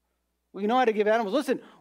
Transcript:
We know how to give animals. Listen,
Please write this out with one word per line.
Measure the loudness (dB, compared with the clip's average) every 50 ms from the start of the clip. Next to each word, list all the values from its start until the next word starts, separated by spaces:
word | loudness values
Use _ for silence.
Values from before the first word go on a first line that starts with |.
| _ _ _ _ _ _ _ _ _ _
We | -10 -6 -2
know | 0 2 2
how | 2
to | 2 2
give | 2 2 2
animals. | 2 0 0 -2 -2
Listen, | -2 -2 -2 -4 -4 -6 -12 -20 _